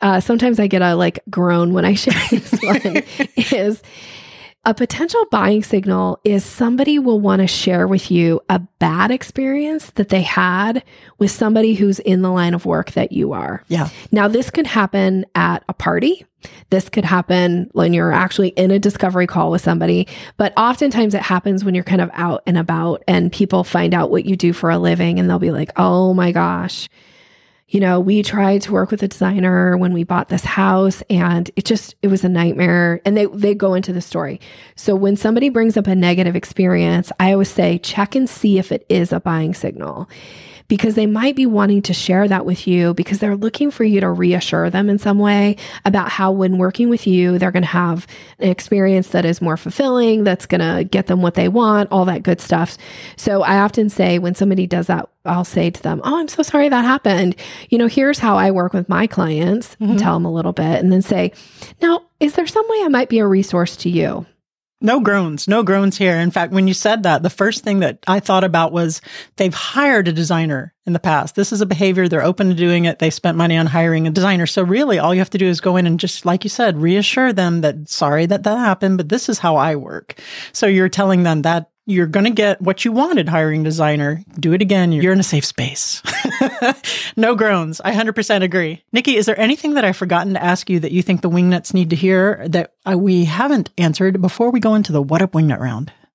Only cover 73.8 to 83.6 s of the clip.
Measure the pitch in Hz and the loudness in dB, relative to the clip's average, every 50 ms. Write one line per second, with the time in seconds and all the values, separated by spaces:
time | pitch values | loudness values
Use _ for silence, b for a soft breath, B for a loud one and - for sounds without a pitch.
73.8 | 165 165 165 160 160 160 156 190 180 202 190 175 170 147 - 196 180 180 196 247 | 2 2 2 0 0 0 0 0 2 2 2 0 0 0 0 0 0 2 2 0
74.8 | 302 269 202 156 147 165 180 185 185 - - 185 190 185 175 160 - 185 180 185 | 2 2 0 0 2 2 2 0 0 0 0 0 0 0 0 0 0 0 2 2
75.8 | 180 170 165 170 - 180 - - - 170 180 185 - 202 - - 240 208 165 147 | 2 2 0 0 -2 -6 -6 -4 -2 -2 -2 0 -2 -6 -2 0 0 0 0 0
76.8 | 160 170 185 208 202 - - 254 262 254 208 190 180 175 170 170 156 147 - 156 | 0 2 2 2 0 0 0 2 2 2 2 0 0 0 0 0 0 0 -2 -2
77.8 | 151 - - - 156 143 147 156 170 170 202 196 196 208 214 247 247 208 190 - | -10 -8 -4 -2 0 2 2 2 2 0 0 0 0 -2 -2 0 0 0 0 0
78.8 | 196 190 190 180 160 147 214 254 - - 214 - - 170 156 143 139 160 156 143 | 0 0 0 0 0 -2 -4 -4 -2 -4 -4 -2 0 0 2 2 2 0 -2 -4
79.8 | 120 - - 82 - - - B B B B B B B B - 233 202 196 185 | -6 -10 -12 -14 -14 -16 -20 B B B B B B B B -2 0 2 2 2
80.8 | 185 185 - 202 202 190 190 180 175 170 160 151 139 165 170 170 160 _ _ _ | 2 0 0 0 2 2 2 2 2 2 0 0 0 0 0 0 -4 _ _ _
81.8 | - 214 190 180 175 156 151 202 202 240 220 214 208 202 190 - 185 190 190 - | -6 -2 0 0 0 2 2 2 2 2 2 2 2 2 0 0 -2 -2 -2 -2
82.8 | - 233 220 247 294 349 339 - - 170 165 160 156 156 156 160 | -2 -2 0 0 0 2 0 0 0 2 0 0 2 0 0 0